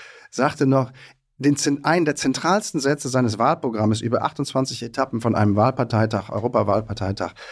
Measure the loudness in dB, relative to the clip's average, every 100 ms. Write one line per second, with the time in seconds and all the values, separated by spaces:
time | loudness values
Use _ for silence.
0 | -20 -20 -16 -2 -2 2 2 2 0 -8
1 | -20 _ _ _ 0 2 0 0 2 2
2 | 2 0 -2 0 2 0 0 -2 0 -2
3 | 0 0 0 2 2 2 -2 0 2 2
4 | 0 -2 -2 -4 -4 -2 -2 -4 -8 -4
5 | -2 -2 0 2 2 4 2 2 -2 0
6 | 0 -2 -4 -4 -2 0 2 0 0 -6
7 | -6 -4 -6 -10 -18